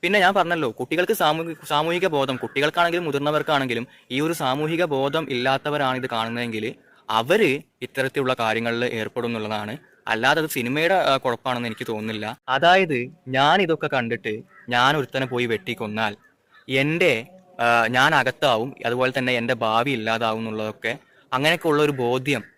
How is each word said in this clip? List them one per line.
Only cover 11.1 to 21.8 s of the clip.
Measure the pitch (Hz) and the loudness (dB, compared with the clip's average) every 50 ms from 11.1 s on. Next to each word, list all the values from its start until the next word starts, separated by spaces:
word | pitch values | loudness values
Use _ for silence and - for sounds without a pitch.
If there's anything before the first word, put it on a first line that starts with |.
| 135 135 | 2 2
കുഴപ്പമാണെന്ന് | - 131 120 - _ 131 127 120 120 117 | 2 -2 -2 -2 _ -4 -4 -4 -4 -6
എനിക്ക് | 110 - 127 113 | -8 -8 -8 -8
തോന്നുന്നില്ല. | 113 107 107 110 110 107 107 107 120 - _ - | -6 -6 -6 -6 -6 -6 -6 -8 -10 -10 _ -2
അതായത് | 131 139 165 170 180 196 190 165 147 120 120 131 - _ _ 131 | -2 4 6 6 6 6 4 2 -2 -4 -4 -6 -12 _ _ -4
ഞാൻ | 131 131 139 147 165 196 | 0 2 4 4 4 4
ഇതൊക്കെ | 196 165 160 151 - 147 139 | 2 0 0 -2 -2 -2 -2
കണ്ടിട്ട് | 131 117 117 120 117 - 117 107 113 - _ _ - - - | -2 -2 -2 -4 -4 -4 -6 -8 -8 -10 _ _ -20 -8 -2
ഞാൻ | 120 120 123 135 147 156 | 2 4 4 4 4 2
ഒരുത്തനെ | 131 - - 131 131 | -2 -2 -4 -4 -4
പോയി | 123 123 120 123 | -2 -2 -2 0
വെട്ടിക്കൊന്നാൽ | 117 113 104 - - 120 - 117 110 107 107 113 107 101 _ _ _ _ _ _ _ _ - _ - | 0 -2 -2 -2 -6 -8 -6 -6 -6 -4 -2 -2 -4 -4 _ _ _ _ _ _ _ _ -20 _ -4
എൻ്റെ, | 131 131 139 147 160 175 185 175 131 110 117 - - - _ _ - - | 0 0 0 0 2 2 2 2 2 0 -4 -10 -18 -20 _ _ -6 0
ആ, | 120 120 117 117 113 110 | 2 4 4 4 4 4
ഞാൻ | 123 127 131 151 165 | 4 4 4 4 4
അകത്താവും, | 143 127 127 123 - - 143 120 110 113 139 135 - - | 4 2 0 -2 0 2 2 2 2 0 -4 -8 -6 -4
അതുപോലെ | 123 120 123 127 127 127 139 | -4 0 0 0 0 0 0
തന്നെ | 127 127 127 | -2 0 0
എൻ്റെ | 120 117 117 127 | -2 0 -2 -2
ഭാവി | 113 117 110 110 113 120 143 | 0 0 2 2 2 2 2
ഇല്ലാതാവും | 135 117 107 113 113 113 117 113 110 110 | -2 -2 -2 -2 -2 0 0 -2 -2 -2
എന്നുള്ളതൊക്കെ | 113 113 107 107 107 107 107 - - 110 123 151 _ _ _ _ _ _ - | -4 -6 -6 -6 -6 -6 -8 -6 -6 -6 -6 -6 _ _ _ _ _ _ -4
അങ്ങനെയൊക്കെ | 127 139 156 170 165 - 165 | 0 2 2 0 2 0 0
ഉള്ള | 147 147 | 2 4